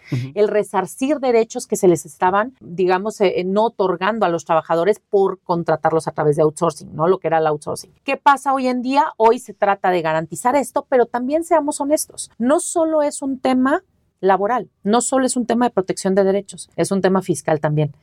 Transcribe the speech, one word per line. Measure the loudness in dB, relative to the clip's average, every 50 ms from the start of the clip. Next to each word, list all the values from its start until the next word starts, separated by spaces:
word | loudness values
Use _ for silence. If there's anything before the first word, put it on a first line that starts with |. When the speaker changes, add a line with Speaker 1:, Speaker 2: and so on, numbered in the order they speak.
| _ -6 -4
Speaker 1:
Ujú. | -4 -4 -4 0
Speaker 2:
El | 0 0
resarcir | 2 2 0 -2 0 -2 -2 -2 -4 -6 -4 -2 -2 -2 0
derechos | 0 2 2 2 2 0 -4 -10 -6
que | -4 -2
se | 2 4 4
les | 4 2 -2
estaban, | -10 -4 _ 0 2 2 2 0 -2 -8 _
digamos, | -16 -10 -4 -2 0 0 0 0 -2 -6 -2 0
eh, | 0 2 2 0 -2
no | 0 0 0 0
otorgando | 0 0 0 -2 -2 0 0 -2 -2 0 0 0
a | 0
los | 0 -2 0
trabajadores | 0 0 0 2 2 0 2 2 2 0 0 _ _
por | 2 2 2 2 0 -6
contratarlos | _ -4 -2 -2 0 0 0 0 0 0 0 0 -2
a | -2
través | -4 0 0 2 4
de | 4 2
outsourcing, | 2 2 0 -2 -2 -2 -4 -12 -12 -6
¿no? | -2 0 0
Lo | 0 0
que | 0
era | 0 0 2
el | 2
outsourcing. | 0 -2 -2 -6 -10 -10 -10 -12 -18 _ _ _
¿Qué | -6 -6
pasa | -4 _ -2 -2 -2 -2 -2 -2
hoy | -2 -2
en | -2 -2 -2
día? | -4 -2 0 0 0 -2 0
Hoy | 2 2 4 4 2
se | -4 -12 -6
trata | -2 0 0 0 0 0 0
de | 0 0
garantizar | 0 0 -2 -2 -4 -6 -8 -4 -2 0 0
esto, | 0 -2 -2 -4 -6 -2
pero | _ 2 2 2
también | 2 -2 -6 -4 -2 -2 -2 0
seamos | 0 0 0 0 -2 -4 -4
honestos, | -2 0 0 -2 -2 -8 -12 -16 -16 -16 _
no | -4 0 0 2 0
solo | 0 -2 -2 0 0 0 0 0
es | 0 -2 -4 -6
un | -8 -8 -6 -2
tema | -2 0 2 2 2 2 0 -2 -4 _ _ _ _ _ _ _
laboral, | 2 2 2 2 2 0 -2 -4 -4 -8 _ _
no | -2 0 2 2
solo | 2 2 0 0 0
es | 0 0
un | -2 -2
tema | 0 0 0 0
de | 0
protección | 0 -2 -4 -4 -6 -4 -2 0 2
de | 2 2
derechos, | 2 0 -2 -4 -8 -16 -20 -20 -10 _
es | -4 -2 -2
un | 0 0
tema | 2 2 2 2
fiscal | 0 -2 -4 -4 -2 -2 -2 0
también. | 0 0 0 0 0 -2 -4 _